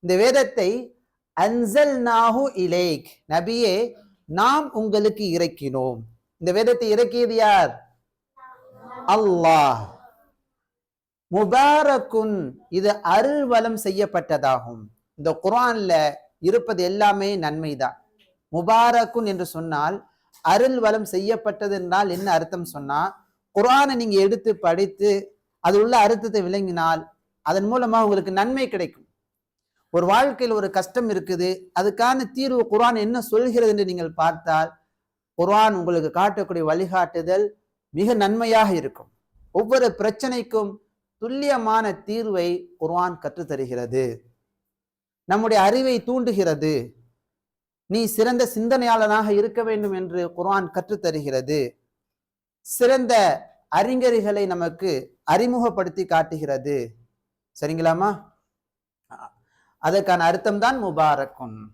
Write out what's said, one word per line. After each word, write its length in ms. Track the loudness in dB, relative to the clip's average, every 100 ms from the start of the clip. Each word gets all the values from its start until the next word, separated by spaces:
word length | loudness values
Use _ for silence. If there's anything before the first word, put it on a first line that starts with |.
இந்த 100 | 0 2
வேதத்தை 480 | 4 4 2 0 -2 -2 -8 _ _ _ _ -2
அன்சல்நாஹு 960 | 0 0 0 2 2 2 0 4 4 2 -2 -2
இலைக், 440 | 0 0 0 -2 -8 -20 _
நபியே 400 | -2 -2 0 0 0 -2 -8 _ _ -10 0
நாம் 260 | 2 2 -2 -6
உங்களுக்கு 440 | -2 2 0 0 -4 -2
இறக்கினோம். 640 | -2 -4 -8 -4 -4 -6 -14 _ _ _
இந்த 100 | -2 0
வேதத்தை 300 | 2 2 2 2
இறக்கியது 400 | 0 0 -2 2
யார்? 280 | 4 4 2 -2 _ _ _ _ _ _ -20 -20 -20 -20 -20 -12 0
அல்லாஹ். 680 | 2 2 2 4 6 4 2 -6 -16 -20 _ _ _ _ _ _ _ _ _ _ _ _ -2
முபாரக்குன், 1000 | 2 4 4 4 4 2 0 -4 -2 -4 -6 -12 _ -2
இது 120 | 0 0 2
அருள் 280 | 2 2 0 2
வளம் 300 | 2 2 -4 -4
செய்யப்பட்டதாகும். 920 | -2 -2 -2 -2 0 2 0 -2 -16 -18 _ _ _
இந்த 120 | -4 -2
குர்ஆன்ல 500 | 0 2 2 0 2 2 2 -2 _ _ 0
இருப்பது 320 | 0 0 -2 -2
எல்லாமே 400 | 2 2 2 0 -2
நன்மைதான். 540 | -4 -6 -8 -4 -6 -6 _ _ _ _ _ -6
முபாரக்குன் 720 | 2 4 6 4 2 -2 -4
என்று 160 | -4 -6 -8
சொன்னால் 420 | -6 -2 -2 -4 _ _ _ _ 0
அருள் 240 | 4 4 2 0
வளம் 240 | 0 -2
செய்யப்பட்டது 640 | -4 -2 -2 -4 -6 -6 -4
என்றால் 340 | -2 0 0 -2
என்ன 120 | 0 0
அர்த்தம் 320 | 0 -8 -10
சொன்னா, 280 | -12 -6 -4 -4 -6 _ _ _ 0
குர்ஆனை 380 | 4 4 4 0
நீங்க 120 | 0 2 2
எடுத்து 220 | 2 -2 -2 0
படித்து 460 | 0 -2 0 0 0 -4 _ _ _ 2
அது 80 | 4
உள்ள 140 | 4 6
அர்த்தத்தை 360 | 4 4 0 -2 -2
விளங்கினால் 520 | -4 -4 -2 0 -2 -4 _ _ _ -2
அதன் 200 | -2 0
மூலமா 280 | -2 0 2
உங்களுக்கு 280 | 2 0 -2 -2
நன்மை 280 | -2 -2 -4
கிடைக்கும். 320 | -4 -8 -10 _ _ _ _ _ _ _ _ _ -2
ஒரு 80 | 2
வாழ்க்கையில் 420 | 2 2 0 -2 -2
ஒரு 100 | -2 -4
கஷ்டம் 320 | -4 -4 -4
இருக்குது, 340 | -4 -4 -4 -2 -4 -6 -2
அதுக்கான 400 | -2 0 0 0 -4 -6
தீர்வு 260 | -2 -2 0
குர்ஆன் 280 | 2 2 2 -2
என்ன 100 | -4 -2
சொல்கிறது 420 | 0 2 2 2
என்று 120 | 2 -2
நீங்கள் 220 | -4 -8 0
பார்த்தால், 500 | -2 0 -2 -2 -2 -6 _ _ _ _ _ -4
குர்ஆன் 380 | 2 4 4 2
உங்களுக்கு 300 | -2 -2 -2 0
காட்டக்கூடிய 420 | 0 0 -6 -4 -2
வழிகாட்டுதல் 760 | 0 0 0 -2 -4 -2 0 0 -4 _ _ _ -2
மிக 160 | 0 2
நன்மையாக 480 | 0 0 2 2 4 0
இருக்கும். 300 | -4 -12 -20 _ _ _ _
ஒவ்வொரு 340 | -4 0 2 2 0
பிரச்சனைக்கும் 720 | -4 -2 -6 -6 -4 -4 -4 -8 _ _ _ _
துல்லியமான 640 | -8 -4 -2 0 0 0 0 -6 -8
தீர்வை 400 | -6 -2 -2 -2 -4 -8 _
குர்ஆன் 400 | -4 -2 -2 -4
கற்றுத்தருகிறது, 840 | -12 -10 -10 -8 -6 -6 -4 -2 -4 -6 _ _ _ _ _ _ _ _ _ _ -4
நம்முடைய 260 | -2 2 4 4
அறிவை 280 | 4 2 0 -2
தூண்டுகிறது, 640 | -2 0 0 0 0 0 -2 -4 _ _ _ _ _ _ _ _ _ _
நீ 80 | -2 -2 0
சிறந்த 260 | 0 0 -2 -2
சிந்தனையாளனாக 720 | -2 0 2 2 2 2 2 0
இருக்க 200 | 0 -2 -4
வேண்டும் 260 | -2 -4 -4
என்று 220 | -6 -6 -6 -6
குர்ஆன் 340 | -2 -2 -2 -8
கற்றுத்தருகிறது, 840 | -6 -6 -4 -4 -4 -4 -2 -4 -4 _ _ _ _ _ _ _ _ _ -12 0
சிறந்த 360 | 2 2 2 4 4 0 -8 _ _ -2
அறிஞர்களை 640 | 0 2 2 2 0 -2 -2
நமக்கு 380 | -2 -6 -4 -4 -4 -8 _ 0
அறிமுகப்படுத்தி 720 | 2 2 0 -2 -2 -6 -4 -2
காட்டுகிறது. 640 | 0 0 -4 -4 -4 -4 -4 -6 -14 _ _ _ _ _ -10
சரிங்களாமா? 500 | -8 -2 0 0 -2 -4 -12 _ _ _ _ _ _ _ _ -20 -20 _ _ _ _ _ -2
அதற்கான 360 | -2 0 2 2
அர்த்தம் 280 | 0 -2 0
தான் 140 | -2 -2
முபாரக்குன். 760 | -4 0 2 2 -4 -10 -18 -16 -20